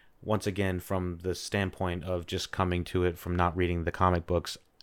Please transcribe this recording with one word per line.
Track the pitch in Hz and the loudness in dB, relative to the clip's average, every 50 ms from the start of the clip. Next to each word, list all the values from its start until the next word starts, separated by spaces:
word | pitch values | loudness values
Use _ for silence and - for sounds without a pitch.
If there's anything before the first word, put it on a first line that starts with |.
| - - _ - | -20 -20 _ -8
once | - - 107 104 - | -2 0 0 0 0
again, | 104 92 95 101 95 92 90 | 0 0 0 0 0 0 -2
from | - - 98 92 90 90 85 85 | -2 -2 -2 -2 -2 -2 -4 -4
the | 87 90 87 | -4 -4 -4
standpoint | - - - - 101 98 90 - - 95 90 87 90 - | -4 -4 -2 0 0 0 0 -2 -2 -2 -2 -2 -2 -2
of | 92 92 87 85 | -2 -2 -2 -2
just | - 95 90 - - | -2 -4 -4 -4 -4
coming | - - 95 90 90 87 85 | 0 0 2 2 2 0 0
to | - - 92 90 | 0 2 2 2
it | 90 85 | 2 2
from | - - 90 90 | -2 -4 -2 2
not | 87 87 87 82 | 2 2 2 2
reading | 92 87 87 87 85 80 | 2 0 2 0 0 -2
the | 87 | -2
comic | - - 92 92 90 87 82 | 0 2 4 4 4 2 2
books, | - 90 85 - - - - _ _ _ - | 0 0 0 0 -2 -10 -12 _ _ _ -20